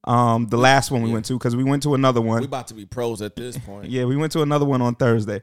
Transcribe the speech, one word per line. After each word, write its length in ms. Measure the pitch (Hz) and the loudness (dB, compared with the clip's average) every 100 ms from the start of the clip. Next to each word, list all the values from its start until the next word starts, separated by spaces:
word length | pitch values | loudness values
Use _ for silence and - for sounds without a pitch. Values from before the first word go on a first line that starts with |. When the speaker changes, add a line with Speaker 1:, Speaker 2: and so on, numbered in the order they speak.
Speaker 1:
um, 420 | - 120 120 113 117 | 0 2 4 2 0
the 100 | 117 | 4
last 340 | 131 135 - | 6 4 4
one 120 | 131 | 0
we 60 | 113 | -2
Speaker 2:
Yeah. 60 | |
Speaker 1:
went 120 | 113 - | -2 -4
to, 120 | 127 | -4
'cause 180 | 127 120 | -2 -2
we 80 | |
went 180 | 135 143 | 0 0
to 120 | 147 | 0
another 260 | 135 135 120 | 2 2 2
one. 200 | 113 113 | 2 0
Speaker 2:
We 60 | 139 | -2
about 220 | 139 120 | -8 -12
to 60 | |
be 120 | 110 101 | -16 -14
pros 340 | - 117 110 | -6 -6 -4
at 140 | 104 - | -8 -10
this 220 | 123 123 | -12 -12
point. 320 | 120 101 101 | -14 -14 -8
Speaker 1:
<laughs> 0 | |
Yeah, 140 | 127 | -2
we 120 | 123 139 | 0 0
went 160 | 156 | 0
to 100 | 160 | 0
another 220 | 147 147 | 0 2
one 160 | 143 131 | 2 2
on 140 | 123 | 0
Thursday. 460 | 117 127 113 107 98 | 2 2 2 0 -6